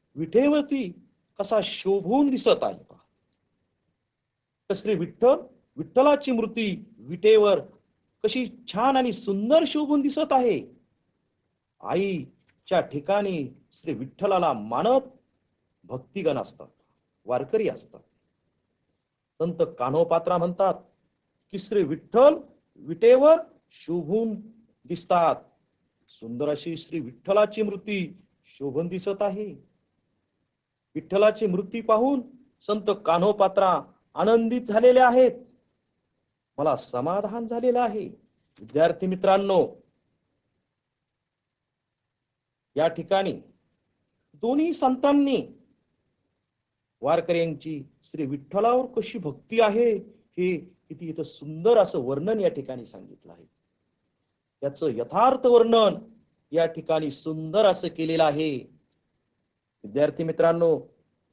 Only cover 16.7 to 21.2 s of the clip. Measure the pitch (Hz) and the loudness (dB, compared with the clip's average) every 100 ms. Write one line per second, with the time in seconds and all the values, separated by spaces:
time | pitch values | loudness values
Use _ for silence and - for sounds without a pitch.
16.7 | _ _ _ _ _ 101 123 139 220 190 | _ _ _ _ _ -6 -6 -2 -2 -2
17.7 | - - - _ _ _ _ _ _ _ | -6 -14 -20 _ _ _ _ _ _ _
18.7 | _ _ _ _ _ _ - 170 170 151 | _ _ _ _ _ _ -8 -6 -2 -4
19.7 | - 123 151 165 165 170 180 175 175 190 | -4 -2 0 0 0 0 -2 -2 0 -2
20.7 | - - _ _ _ | -2 -10 _ _ _